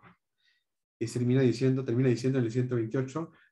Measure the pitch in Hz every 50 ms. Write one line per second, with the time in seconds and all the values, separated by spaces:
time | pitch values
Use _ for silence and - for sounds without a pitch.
0 | _ - _ _ _ _ _ _ _ _ _ _ _ _ _ _ _ _ _ -
1 | 113 113 - 123 123 120 127 135 135 120 113 - 135 131 131 135 131 - 117 123
2 | 135 127 117 113 - 131 135 135 117 110 113 127 123 127 127 117 110 107 - 135
3 | 131 - - 156 165 - _ _ _ _